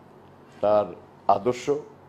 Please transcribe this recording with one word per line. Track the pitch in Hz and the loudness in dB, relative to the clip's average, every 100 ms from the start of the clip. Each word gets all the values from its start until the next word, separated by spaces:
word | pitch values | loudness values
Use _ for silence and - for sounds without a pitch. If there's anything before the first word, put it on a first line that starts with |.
| - - - - - - | -20 -20 -20 -20 -20 -4
তার | 101 104 95 - - - - | 2 2 0 -6 -20 -6 0
আদর্শ, | 101 107 123 - 143 - - | 0 0 -4 -2 -4 -6 -20